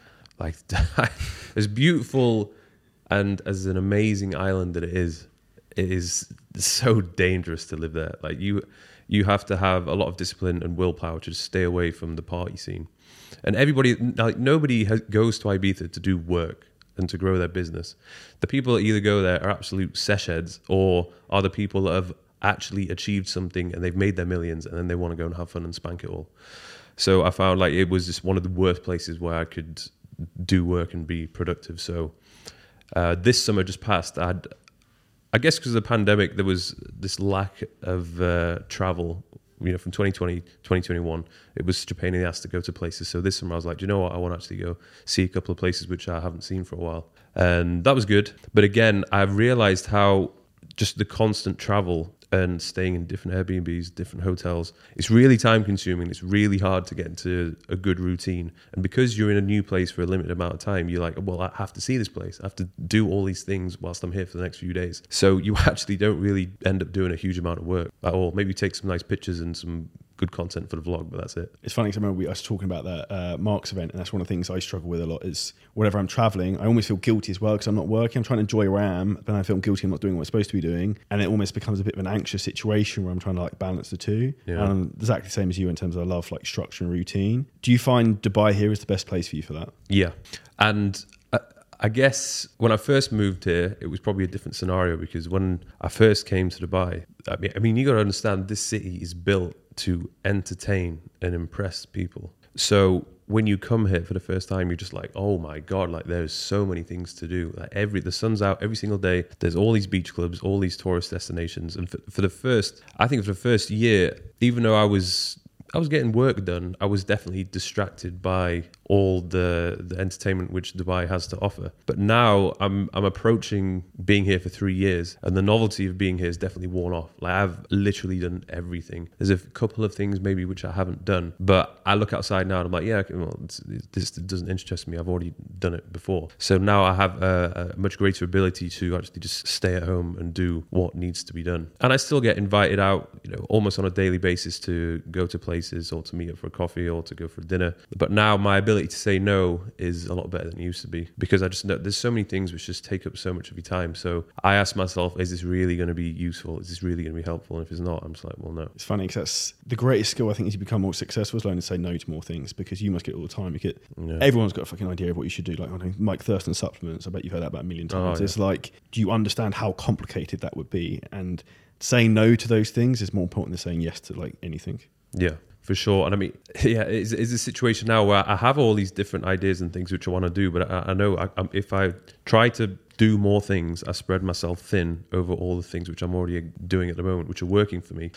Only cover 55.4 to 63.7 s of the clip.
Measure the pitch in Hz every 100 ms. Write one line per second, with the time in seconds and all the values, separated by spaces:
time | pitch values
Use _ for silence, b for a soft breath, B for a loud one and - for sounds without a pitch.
55.4 | 117 113 101 98 95 87 87 - 90 104
56.4 | 104 98 95 95 87 80 82 82 90 90
57.4 | 85 80 - 90 95 90 90 87 - 87
58.4 | 85 - b - 92 - 123 107 107 101
59.4 | 98 104 98 92 90 - 87 95 82 87
60.4 | 87 87 - 95 85 87 85 - 98 87
61.4 | 92 - 98 95 110 127 104 87 92 -
62.4 | 95 - 90 - 85 107 101 98 98 90
63.4 | - 95 90